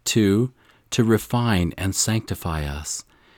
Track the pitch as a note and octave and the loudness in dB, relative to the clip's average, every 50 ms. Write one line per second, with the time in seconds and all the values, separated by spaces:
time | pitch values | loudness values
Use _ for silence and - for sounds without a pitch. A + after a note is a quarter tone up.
0 | _ - - A#2+ G#2+ G2 G2 G#2 B2 C3 - _ _ _ _ _ _ _ - - | _ -2 2 2 4 4 4 2 2 0 -4 _ _ _ _ _ _ _ -2 0
1 | A#2 A2+ A2+ G#2+ - - - A#2+ A#2+ A#2+ A2 F2+ F2 E2 - - F#2 G2 F#2+ - | 4 4 4 2 2 0 -2 0 0 2 2 2 2 0 -2 -4 -4 -4 -2 -2
2 | - - A2 A2+ - - F#2+ - - F2 D#2+ D#2 D2 C#2+ C#2+ C#2+ D2 - - - | -2 0 0 -2 -2 -4 -8 -6 -6 -6 -4 -4 -4 -6 -6 -8 -8 -10 -10 -12
3 | - _ _ _ _ _ _ | -12 _ _ _ _ _ _